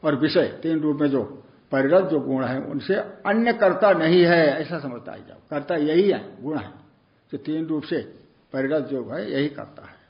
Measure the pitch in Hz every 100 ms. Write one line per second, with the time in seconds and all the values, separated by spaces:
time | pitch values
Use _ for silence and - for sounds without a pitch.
0 | 156 143 151 180 143 - 160 160 151 139
1 | 147 135 104 - - _ _ 139 135 175
2 | 185 156 127 131 127 131 147 143 - 190
3 | - - - 214 233 226 196 180 208 175
4 | 160 180 170 170 156 139 156 170 139 120
5 | 113 98 - - _ 151 139 170 147 160
6 | 202 139 101 - 127 151 101 - - _
7 | _ _ _ 143 - 156 160 156 143 160
8 | - - _ _ _ 135 135 151 123 135
9 | 120 139 202 139 147 143 110 - - -
10 | _